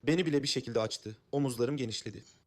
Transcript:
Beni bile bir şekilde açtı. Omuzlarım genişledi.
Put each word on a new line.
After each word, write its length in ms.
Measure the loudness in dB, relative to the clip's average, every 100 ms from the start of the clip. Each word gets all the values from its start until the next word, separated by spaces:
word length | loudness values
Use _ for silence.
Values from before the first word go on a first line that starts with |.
Beni 220 | 2 2 4
bile 160 | 2
bir 60 | 2
şekilde 320 | -2 0 0
açtı. 360 | 0 -2 -10 -14 _
Omuzlarım 440 | 0 0 2 0 0
genişledi. 480 | -4 -4 -8 -12 -18 _